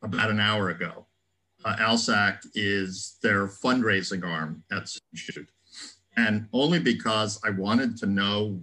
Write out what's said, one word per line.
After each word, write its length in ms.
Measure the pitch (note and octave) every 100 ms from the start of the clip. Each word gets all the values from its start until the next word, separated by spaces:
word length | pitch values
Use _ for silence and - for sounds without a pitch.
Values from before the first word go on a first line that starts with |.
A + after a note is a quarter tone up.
about 300 | A2 F#2+ A2
an 80 | G#2+
hour 300 | G#2 G#2+ F#2+
ago. 360 | E2+ F2 - - _ _ _ _ _
Uh, 120 | G#2+ G2+
alsac 640 | A2 A#2 A#2+ G#2 G2+ G2 - G#2+
is 640 | G2+ G2+ F#2+ F#2 - -
their 240 | A2 G2+ G2
fundraising 800 | - B2+ B2+ A2 F#2+ F2+ F#2+ F2
arm 380 | E2 D#2 E2 -
at 180 | G2 -
Saint 240 | - -
Jude. 340 | E2 - - - _ _ - - - _ -
And 300 | A2 G#2+ G#2+
only 260 | B2 D3+ E3+
because 600 | C3 A2+ A2+ A2 G#2+ - A2
I 60 |
wanted 460 | F#2+ G2 A#2 B2+ A2+
to 100 | G2+
know 520 | G2 G2+ G#2 G#2+ F#2